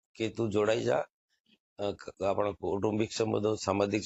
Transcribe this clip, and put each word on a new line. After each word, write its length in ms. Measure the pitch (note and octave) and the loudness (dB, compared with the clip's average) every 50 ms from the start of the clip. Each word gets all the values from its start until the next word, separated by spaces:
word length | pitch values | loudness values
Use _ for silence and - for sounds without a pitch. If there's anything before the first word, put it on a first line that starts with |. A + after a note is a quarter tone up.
| _ _ _ | _ _ _
કે 140 | - A2+ A2 | -4 -4 -4
તું 220 | G#2+ - A#2 A2 | -2 -2 -2 0
જોડાઈ 300 | G2 G#2 G#2 G#2+ A2 A#2 | 2 2 4 4 2 2
જા, 240 | A2+ A#2 C3 D3 - - _ _ _ _ _ _ _ _ _ _ _ _ _ - | 2 2 2 0 0 -4 _ _ _ _ _ _ _ _ _ _ _ _ _ -6
અ, 120 | G2+ G2+ | -4 -4
ક-, 340 | F#2+ - - - - - F#2 | -4 -6 -10 -14 -8 -2 -2
આપણા 260 | G2 G2 G2+ G#2 G#2 | 0 0 0 0 -2
કૌટુંબિક 640 | F#2+ - - F2 F2 G2+ F#2+ G#2+ G#2+ G#2+ A2+ G#2+ | -2 -4 -4 -2 0 0 0 0 2 0 0 -2
સંબંધો, 420 | - - A2+ A2 G#2+ A2 G2+ G#2+ A2 | 0 -2 0 0 0 2 2 0 0
સામાજિક 480 | G#2+ - - F#2+ G2+ G2+ G2+ G2 G#2+ G2 | 0 0 0 2 2 2 2 0 -2 -2